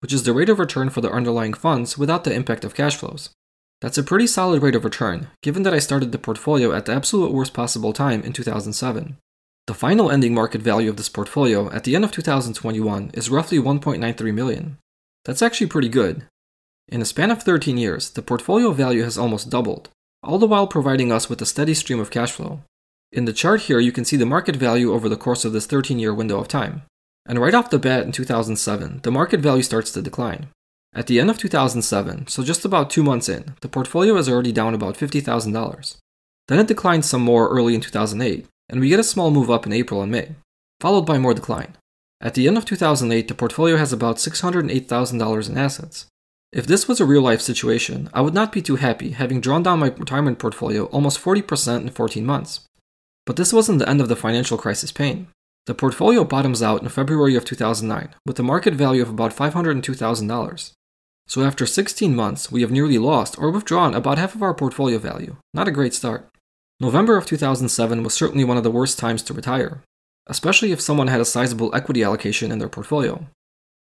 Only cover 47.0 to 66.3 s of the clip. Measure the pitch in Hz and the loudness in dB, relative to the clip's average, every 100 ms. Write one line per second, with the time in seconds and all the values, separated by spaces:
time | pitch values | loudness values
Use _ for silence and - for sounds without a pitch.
47 | 143 143 127 113 - 117 120 117 - 131 | 6 6 6 2 0 -2 0 0 -2 -6
48 | 151 - 147 185 220 202 160 135 131 113 | -4 0 2 2 0 -2 -2 0 0 -2
49 | 127 123 127 131 120 160 180 165 135 - | -4 -4 -2 -2 0 2 2 2 2 -2
50 | 156 135 143 117 117 - 117 107 - 139 | -4 0 0 0 -4 -4 -2 -2 -2 0
51 | 143 - 180 202 202 143 120 120 123 - | 0 0 2 2 2 -2 -2 -2 -4 -4
52 | 113 110 120 139 135 - _ _ _ _ | -4 -2 -2 -4 -4 -12 _ _ _ _
53 | _ _ - 147 180 226 220 156 117 143 | _ _ -6 -2 2 4 6 4 4 2
54 | 117 117 110 117 123 113 110 104 - - | 2 0 0 0 0 -2 -2 -4 -6 -4
55 | 143 151 180 _ _ _ - 117 131 120 | -4 -4 -10 _ _ _ -10 -2 -2 2
56 | 202 240 - 135 135 117 110 107 120 - | 4 4 4 0 0 0 0 0 -2 -2
57 | 139 156 139 123 - 117 113 110 110 101 | 0 4 4 4 0 -2 -2 -2 -2 -4
58 | - - - 117 123 170 208 143 139 131 | -8 -10 -8 -2 0 2 2 2 4 2
59 | 113 110 113 - 147 170 165 135 135 135 | 0 -2 -2 -2 -2 0 0 -2 -4 -4
60 | 113 113 107 117 - 170 - _ _ _ | -2 -2 -2 -4 -6 -10 -16 _ _ _
61 | _ _ - 131 135 139 120 - 202 - | _ _ -8 0 0 0 -2 0 -2 0
62 | 196 120 107 143 - 120 113 131 151 117 | 0 2 0 -4 -4 -2 0 2 2 2
63 | 127 135 - - 151 202 - 175 165 117 | 4 2 0 -2 -2 -2 0 2 2 2
64 | 131 143 185 220 190 143 131 - 131 110 | 0 0 -2 -2 -4 -2 -2 0 0 0
65 | - - - - _ 156 196 143 123 - | -4 -10 -12 -14 _ -4 -2 0 -2 -2
66 | 123 113 - | -6 -6 -10